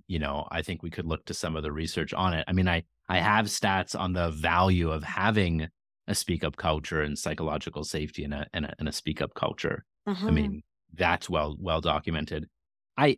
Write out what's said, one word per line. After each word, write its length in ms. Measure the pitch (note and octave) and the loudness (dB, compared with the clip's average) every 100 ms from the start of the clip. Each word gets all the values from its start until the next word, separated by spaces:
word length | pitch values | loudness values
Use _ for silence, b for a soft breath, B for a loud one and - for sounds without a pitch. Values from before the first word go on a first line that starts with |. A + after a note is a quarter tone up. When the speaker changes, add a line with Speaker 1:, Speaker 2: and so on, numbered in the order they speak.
| - | -6
Speaker 1:
you 100 | F2 | -4
know, 300 | C#2+ C#2+ - | -2 -4 -4
I 140 | E2 | -6
think 180 | E2 E2+ | -4 -6
we 80 | E2+ | -8
could 160 | E2 E2 | -6 -4
look 200 | D#2 - | -4 -4
to 100 | - | -6
some 200 | F2 D#2+ | -4 -2
of 60 | |
the 100 | D2+ | -4
research 400 | D2+ D#2+ - D#2 | -4 -4 -2 -2
on 220 | - F#2 | 2 2
it. 100 | D#2+ - | 2 0
I 60 | |
mean, 140 | F#2 F2+ | 2 4
I, 180 | E2 - _ - | 2 -2 _ -2
I 120 | F2+ | 2
have 260 | F#2+ G#2+ G#2 | 4 4 2
stats 520 | - G#2 F#2+ - E2+ | 0 2 2 0 -2
on 160 | F2+ | 0
the 180 | F2 E2+ | 2 0
value 580 | D#2 E2 F2 F#2+ F2+ E2 | 0 2 6 6 6 2
of 140 | D#2 | 0
having 640 | D#2+ - G#2 G#2+ F2+ E2 D#2+ _ _ _ - | -4 0 2 4 2 0 -2 _ _ _ -6
a 80 | G2+ | -4
speak 280 | - E2 | -2 -2
up 120 | D#2 - | -2 -2
culture 480 | E2 D#2 D2+ D#2 | 0 0 0 -2
and 120 | D2+ D2 | 0 -2
psychological 680 | D#2+ D2+ D#2 D2+ - - | -4 -2 -2 -4 -4 -8
safety 400 | - D#2 D2+ - | -6 -4 -6 -6
and 100 | D2 | -6
a, 140 | C#2+ D2 | -6 -6
and 140 | - C#2+ | -6 -6
a, 80 | - | -6
and 100 | D2+ | -6
a 20 | |
speak 300 | - - - | -4 -4 -2
up 140 | C#2 - | -4 -2
culture. 500 | D#2 - - - - _ - | -4 -2 -4 -4 -8 _ -6
I 20 | |
Speaker 2:
Mm-hmm. 200 | F#3 G#3+ | -2 2
Speaker 1:
mean, 280 | - C#2+ - - _ _ | 2 2 -4 -12 _ _
that's 380 | E2 F2 F2 - | -2 0 0 0
well, 260 | E2 D2+ D2+ | -2 -2 -4
well 220 | F#2 D#2+ | -2 0
documented. 640 | D#2+ D2+ E2 D#2+ D2+ D#2 D2+ _ _ _ _ - | 2 0 0 -4 -4 -6 -8 _ _ _ _ 2
I, 200 | D3 | 4